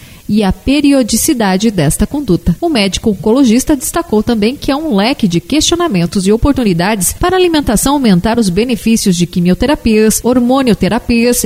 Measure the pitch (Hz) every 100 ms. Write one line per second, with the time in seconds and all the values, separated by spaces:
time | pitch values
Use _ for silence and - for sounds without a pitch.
0 | - - - 214 196 185 - 285 285 277
1 | 226 220 - 262 202 185 220 196 143 -
2 | 208 285 277 170 - 170 339 269 196 -
3 | 233 196 220 254 262 233 269 285 - 349
4 | 330 214 220 233 208 277 - 277 320 202
5 | 214 285 196 170 - 294 294 349 339 190
6 | 170 208 185 226 285 269 226 170 180 220
7 | 175 - 359 370 359 311 285 214 269 285
8 | 247 175 226 240 202 175 226 233 226 220
9 | 202 175 170 185 175 180 247 302 233 214
10 | 220 - 226 254 240 262 262 196 - 220
11 | - 233 233 240